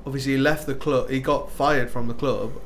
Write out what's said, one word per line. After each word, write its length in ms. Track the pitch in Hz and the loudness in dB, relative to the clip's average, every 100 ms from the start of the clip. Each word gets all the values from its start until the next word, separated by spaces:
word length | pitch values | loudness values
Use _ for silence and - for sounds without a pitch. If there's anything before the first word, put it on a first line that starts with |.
| 135 | -8
obviously 280 | 135 135 | -4 0
he 40 | 135 | 2
left 280 | 143 147 - | 2 2 -2
the 80 | 131 | -4
club, 340 | 151 131 - | 0 0 0
he 100 | 131 | -2
got 320 | 147 143 - | 0 -2 -2
fired 380 | - 143 143 117 | 0 2 4 2
from 180 | 120 117 | 0 0
the 60 | |
club 380 | 117 131 104 110 - | 0 0 -2 -4 -6